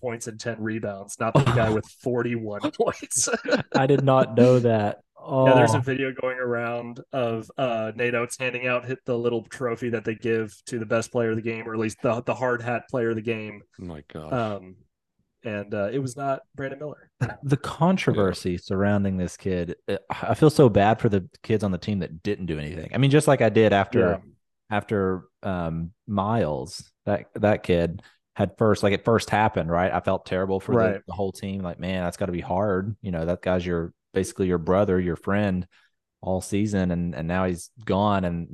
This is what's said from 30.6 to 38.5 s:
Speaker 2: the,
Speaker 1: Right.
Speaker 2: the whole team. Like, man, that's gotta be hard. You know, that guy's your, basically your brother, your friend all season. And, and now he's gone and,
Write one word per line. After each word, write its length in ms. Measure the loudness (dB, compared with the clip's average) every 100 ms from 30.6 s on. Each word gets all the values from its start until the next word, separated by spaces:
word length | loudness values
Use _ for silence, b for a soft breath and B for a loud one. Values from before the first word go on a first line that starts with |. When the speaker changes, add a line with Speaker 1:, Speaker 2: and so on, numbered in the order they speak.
| 0
Speaker 2:
the, 40 | 2
Speaker 1:
Right. 240 | 2 0 -8
Speaker 2:
the 60 |
whole 180 | -6 -6
team. 300 | -6 -8 -6
Like, 160 | -8 -6
man, 240 | -4 -2
that's 140 | -4 -4
gotta 140 | -4
be 100 | -4
hard. 540 | -2 -2 0 0 -2 -6
You 80 | -6
know, 140 | -4 -2
that 160 | -2
guy's 240 | 0 -2 0
your, 260 | -4 -4 _ _
basically 340 | -4 -4 -2 0
your 100 | 0
brother, 400 | 2 2 4 2
your 200 | 0 -4
friend 500 | -2 0 0 -2 -6 b b b _ _
all 180 | -4 -4
season. 480 | -2 -2 0 0 0
And, 220 | 0 -2
and 140 | -4 -2
now 180 | 0 0
he's 240 | -2 -8 -12
gone 400 | -2 2 2 2
and, 240 | 0 -4 -6